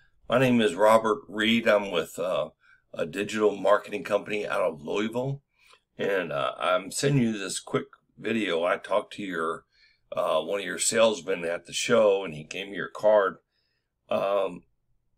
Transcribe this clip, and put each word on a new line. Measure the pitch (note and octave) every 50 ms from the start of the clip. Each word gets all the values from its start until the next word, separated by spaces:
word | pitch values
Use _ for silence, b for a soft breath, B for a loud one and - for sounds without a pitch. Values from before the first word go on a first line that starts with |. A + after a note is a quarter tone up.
| _ _ _ _ _ -
My | A2+ B2
name | C3 B2 A#2+ A#2
is | A2 G#2 -
Robert | F#2 G#2 A2 A2+ A2 A2+ A2 G#2 - - -
Reed. | G#2 G#2+ G#2+ A2 A#2 A2+ A2
I'm | A2 G#2 G#2 G2 G2
with, | F#2 E2 D#2 - - -
uh, | E2+ F#2 E2+ C#2+ D2 C#2+ _ _ b b b b b b
a | - - E2+
digital | D#2 D#2 F#2+ G#2 G2+ G#2+ G#2+ G#2+ G2+ G2
marketing | F#2+ F#2 G2 G#2 G2+ - - G#2 G2+ -
company | - G#2 G2+ - G2+ G#2+ G#2 -
out | - - G2+
of | F#2 F2 D#2+ D2
Louisville. | D2 E2+ F2 G#2 A2 A2+ A#2 B2 B2+ C#3 C#3 C#3+ _ _ b b b b b b b b _
And, | - - G2+ G2+ F#2 E2+ D2+ C#2+
uh, | C#2 C2 B1+ - -
I'm | D2 F2 F#2 F2+ F#2+ -
sending | - - C#3+ C#3+ D3 C3
you | A#2 A2+ A2 G2+
this | G2 F2+ F#2 -
quick | - - - - - - _ _ _ _ _ -
video. | F#2+ A2 A2+ A2+ G#2 F2+ E2 E2 F2
I | F2+ G2
talked | - - - F#2+ G#2 G#2 - -
to | G2+
your, | G2+ F#2+ F2 E2 D#2+ E2 D#2 - - b b b b b b b b - -
uh, | E2 F2 E2+ E2 D#2+
one | D#2+ - - G2+
of | F#2+
your | F2 F2 E2
salesmen | - - A2+ A2+ A2+ A2+ G#2 E2+ - F#2 F#2 F2+ E2+
at | E2 E2+ F2 -
the | -
show, | - - - A#2+ A#2+ A2+ A2 G#2 G2 G2
and | F#2+ E2+ D2+
he | D2+ D2
gave | - - F2+ G2 G2
me | G2+
your | F2 C2+ -
card. | - - - G#2+ G#2+ G#2 G2 F2+ E2+ - _ _ _ _ _ _ _ _ _ _ _ _ _ -
Um, | G#2+ G#2+ G2+ G2 G2+ G2 G2 F2+ F2 - _ _ _ _ _ _ _ _ _ _ _